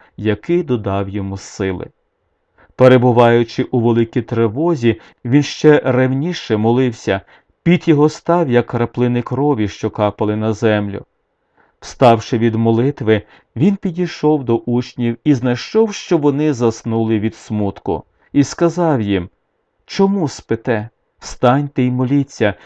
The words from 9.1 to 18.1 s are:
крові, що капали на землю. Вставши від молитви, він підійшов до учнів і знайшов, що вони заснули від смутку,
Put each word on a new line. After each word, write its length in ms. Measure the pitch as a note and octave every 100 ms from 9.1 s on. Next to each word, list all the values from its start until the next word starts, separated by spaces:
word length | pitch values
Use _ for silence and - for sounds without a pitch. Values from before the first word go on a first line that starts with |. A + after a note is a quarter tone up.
| A#2+
крові, 460 | - B2+ D3 B2+ G#2
що 220 | - A2
капали 460 | - G#2 - G#2+ G#2+
на 160 | A2
землю. 520 | G#2 A2+ G#2+ G2+ G2 - _ _ _ _ _ _ _
Вставши 580 | - - B2+ A2+ - A#2+
від 160 | A#2
молитви, 680 | A2 A2+ A2+ C3 D3 G#2+ G#2+ - - _ A2+
він 200 | F3 G3
підійшов 680 | F#3+ E3 F3 - D3+ D3+
до 120 | A#2+ A#2
учнів 600 | - A#2+ B2 - A#2 A#2
і 100 | D3+
знайшов, 600 | C3+ B2+ B2 - A3 A3
що 240 | G3+ - E3+
вони 340 | C#3+ C#3 D3+
заснули 640 | B2 A#2+ A2+ A#2 A2+ A2 A2
від 160 | A2
смутку, 720 | - - G#2+ G2+ - - D#2+ -